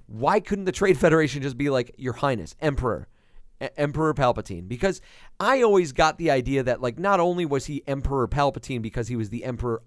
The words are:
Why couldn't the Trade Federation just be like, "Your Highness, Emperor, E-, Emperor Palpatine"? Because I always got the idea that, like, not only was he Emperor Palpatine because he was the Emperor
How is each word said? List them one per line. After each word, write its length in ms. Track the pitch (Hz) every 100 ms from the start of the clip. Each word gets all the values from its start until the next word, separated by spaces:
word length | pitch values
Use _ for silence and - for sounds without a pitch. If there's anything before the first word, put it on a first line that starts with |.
| -
Why 340 | 110 135 208
couldn't 240 | - 202 185
the 80 |
Trade 240 | 180 196 160
Federation 440 | 175 160 151 143
just 160 | 139 120
be 120 | 143
like, 240 | 135 120 -
"Your 160 | 123
Highness, 420 | 113 143 120 85 -
Emperor, 480 | 156 135 123 82 - _ _ - - -
E-, 60 | 135 -
Emperor 360 | 147 143 156
Palpatine"? 540 | 151 131 113 - 90 92
Because 320 | 123 196 180 - - - -
I 220 | 202 262
always 320 | 233 196 165
got 240 | 127 160 156
the 140 | 165
idea 320 | 135 123 135
that, 180 | 127 120
like, 180 | 123 117
not 220 | 190 196
only 240 | 175 175 165
was 220 | 139 -
he 140 | 143 -
Emperor 400 | 139 131 135 117
Palpatine 540 | 131 143 - - 127
because 260 | 110 120 113
he 80 | 120
was 140 | 107
the 160 | 117 127
Emperor 360 | 120 120 113